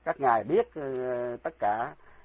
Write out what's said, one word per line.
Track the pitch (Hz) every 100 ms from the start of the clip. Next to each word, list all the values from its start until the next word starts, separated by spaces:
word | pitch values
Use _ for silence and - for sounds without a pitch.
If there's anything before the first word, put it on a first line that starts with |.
Các | - -
ngài | 131 113
biết, | 107 185 233
ờ, | 160 139 127 127 123 123 120
tất | 165 -
cả, | 104 107 131 151 - -